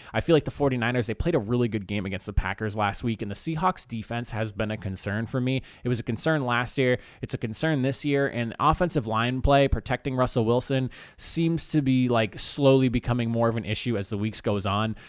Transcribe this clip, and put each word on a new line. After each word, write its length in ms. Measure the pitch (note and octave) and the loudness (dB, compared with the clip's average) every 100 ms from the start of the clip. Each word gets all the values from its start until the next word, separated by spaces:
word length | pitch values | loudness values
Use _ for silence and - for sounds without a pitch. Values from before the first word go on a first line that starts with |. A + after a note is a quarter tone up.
| - | -6
I 100 | A2+ | -2
feel 140 | - D#3+ | 4 4
like 80 | |
the 80 | C#3 | 2
forty-niners, 540 | - C#3+ B2+ A#2 B2 A#2 | 0 0 2 0 0 -2
they 80 | |
played 220 | G#2+ - E3+ | -2 0 0
a 40 | |
really 280 | G#2 B2 A#2+ | 0 0 0
good 180 | G#2+ F#2+ | -2 -4
game 220 | G#2 F#2+ | -4 -4
against 180 | F#2 - | -6 -6
the 80 | |
Packers 420 | F#2+ F#2+ F#2+ A2 G#2+ | -2 -2 -2 -4 0
last 280 | G#2 G2 | 0 0
week, 180 | A#2+ A2 | -4 -4
and 80 | G#2 | -6
the 60 | G2+ | -6
Seahawks 520 | - D#3+ F#3 F3+ - | -6 -2 0 -2 -6
defense 440 | A#2 G#2 A#2 A#2+ | -10 -6 -6 -6
has 200 | A2 A2 | -4 -4
been 200 | G2 A2 | -4 -4
a 60 | G#2+ | -4
concern 500 | G2 F#2 - G#2 A2+ | -6 -6 -4 -4 -2
for 120 | C3 | -2
me. 220 | B2 C3 - - | -2 -2 -6 -8
It 40 | B2 | -4
was 100 | A#2+ | -2
a 40 | |
concern 420 | A2+ A2+ - D#3 B2+ | -2 -2 0 0 2
last 340 | A#2+ A#2+ - | 0 -2 0
year. 180 | B2+ B2 - - | 2 0 -2 -12
It's 140 | - - | -8 -6
a 20 | |
concern 460 | A#2 A2 D#3+ D3+ | -6 -2 0 0
this 200 | B2+ C#3 | 0 -2
year, 240 | D3 C#3 C#3 | 0 2 0
and 280 | A#2 A#2 - | -2 -4 0
offensive 460 | C#3+ D#3 F3+ D#3 A2 | 2 2 0 0 0
line 360 | A2 A#2+ B2+ | 0 0 2
play, 260 | C#3+ C#3 C#3 | 4 6 4
protecting 480 | C3 - B2+ - B2+ | 2 -2 -4 -2 0
Russell 300 | B2+ C3 A2+ | 0 2 2
Wilson, 440 | A#2+ - C3+ B2+ - - - | 2 2 0 -2 -6 -20 -8
seems 500 | - - E3 E3 - | -4 0 2 0 0
to 160 | D#3 | 0
be, 260 | C3+ C3 B2 | 4 4 4
like, 300 | A#2 A2 - | 2 0 -2
slowly 500 | - - C#3 C3+ C3 | -6 2 6 6 6
becoming 400 | A#2 - B2 A#2 | 2 0 0 0
more 200 | A#2 A#2 | 2 2
of 60 | A#2 | 0
an 100 | F#2+ | -2
issue 320 | A2 B2+ A2 | -4 -2 -2
as 120 | G2+ | -2
the 80 | G#2 | -2
weeks 240 | G#2+ - | -2 -2
goes 240 | - G2+ G2 | -2 0 0
on. 300 | G2+ A2 G#2+ | 0 -2 -4